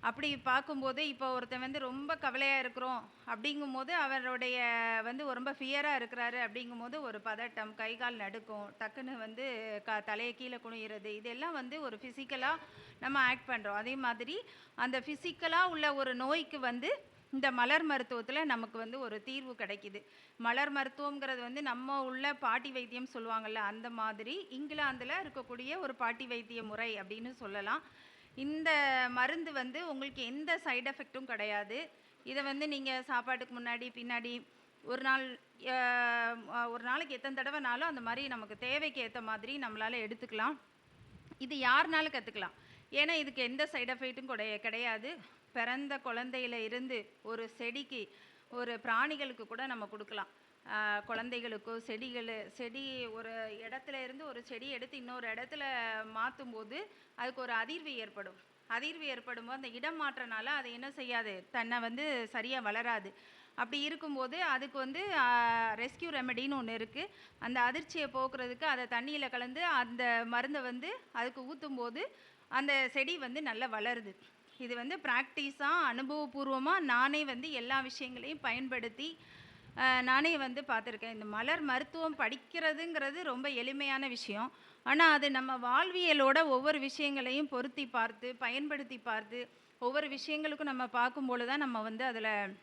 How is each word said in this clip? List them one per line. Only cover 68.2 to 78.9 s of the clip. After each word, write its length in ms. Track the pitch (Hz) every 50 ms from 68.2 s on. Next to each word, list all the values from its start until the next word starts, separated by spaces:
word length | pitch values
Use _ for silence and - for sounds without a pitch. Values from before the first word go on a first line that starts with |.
| 262 262 262 269 254 247 247 247 311
அதை 200 | 311 277 247 247
தண்ணியில 460 | 240 254 233 240 277 302 294 277 254
கலந்து 340 | - 247 240 247 254 302 349
அந்த 580 | 349 320 269 247 233 240 240 247 240 233 233 233
மருந்தை 340 | 233 240 240 247 269 294 294
வந்து 380 | 262 247 247 247 247 339 440 508 - - -
அதுக்கு 280 | 233 233 247 240 269
ஊத்தும்போது, 640 | 254 254 311 269 311 302 269 254 240 240 233 285 403 554 - - - - - - - _
அந்த 400 | - 254 277 277 285 277 262 254
செடி 300 | 247 285 269 262 349 349
வந்து 240 | 277 247 247 285 320
நல்லா 240 | 277 226 214 247
வளருது. 500 | 254 220 214 208 233 247 240 220 202 185 - - - - - _ - - -
இது 160 | 254 240 240
வந்து 240 | 240 240 262 339 381 285
பிராக்டிஸா, 680 | 294 247 247 262 262 - - 285 277 277 - 285 277 320 349 330 269 240
அனுபவபூர்வமா 840 | 240 269 262 294 302 302 277 240 277 277 269 269 262 262 294 359 392
நானே 460 | 339 277 240 240 254 277 285 302 302
வந்து 260 | 277 254 240 254 320
எல்லா 300 | 302 254 233 240 269 269
விஷயங்களையும் 600 | 262 262 254 - 277 254 254 247 233 269 311 294
பயன்படுத்தி, 800 | - 262 226 247 262 262 247 247 226 240